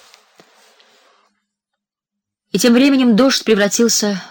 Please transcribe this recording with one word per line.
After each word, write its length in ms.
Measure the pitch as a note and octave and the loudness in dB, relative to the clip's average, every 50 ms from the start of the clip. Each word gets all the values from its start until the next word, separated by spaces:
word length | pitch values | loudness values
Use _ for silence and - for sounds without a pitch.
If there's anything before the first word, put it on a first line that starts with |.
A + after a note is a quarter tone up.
| - _ - _ _ _ _ _ _ _ _ _ _ _ _ _ _ _ _ _ _ _ _ _ _ _ _ _ _ _ _ _ _ _ _ _ _ _ _ _ _ _ _ _ _ _ _ _ _ _ | -20 _ -20 _ _ _ _ _ _ _ _ _ _ _ _ _ _ _ _ _ _ _ _ _ _ _ _ _ _ _ _ _ _ _ _ _ _ _ _ _ _ _ _ _ _ _ _ _ _ _
И 80 | - F#3+ | -4 -2
тем 140 | B3 B3 A#3 | 0 2 2
временем 420 | B3 C4+ C#4+ C#4 C4 B3+ A#3+ A3 | 2 2 2 2 2 2 2 2
дождь 280 | G3 C4 C4+ B3+ - - | 2 2 0 0 -2 -2
превратился 800 | - A3 G3 G3+ G3+ - - A#3 A3+ A3 - A3 G#3 G3+ F3+ - - | -2 0 0 0 -2 -2 0 0 0 -2 -2 -4 -4 -6 -8 -10 -14